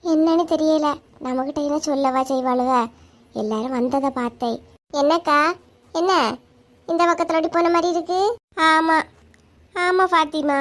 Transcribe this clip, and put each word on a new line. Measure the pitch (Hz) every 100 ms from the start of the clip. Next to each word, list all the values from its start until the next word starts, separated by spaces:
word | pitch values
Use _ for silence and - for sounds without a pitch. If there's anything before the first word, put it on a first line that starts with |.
| 349
என்னன்னு | 311 320 330 339
தெரியல. | 311 311 311 302 285 _ - 254
நம்மகிட்ட | 254 269 294 285
என்ன | 294 302
சொல்லவா | 277 269 262 262
செய்வாளுவ? | 269 254 247 247 254 226 - - _ _ -
எல்லாரும் | 214 220 247 254
வந்ததை | 247 277 269 269
பார்த்தேன். | 240 240 240 226 - - _ 294
என்னக்கா, | 285 330 330 294 302 370 _ _ _ 330
என்ன | 359 359 233 247 _ _ _ _ -
இந்த | 330 339
பக்கத்துல | 339 339 330
ஓடி | 330
போன | 330 339 339
மாதிரி | 339 349
இருக்கு? | 339 359 403 466 _ - 320
ஆமா, | 320 320 320 - _ _ _ _ _ _ 370 359
ஆமா | 370 370
ஃபாத்திமா. | 349 311 311 294 277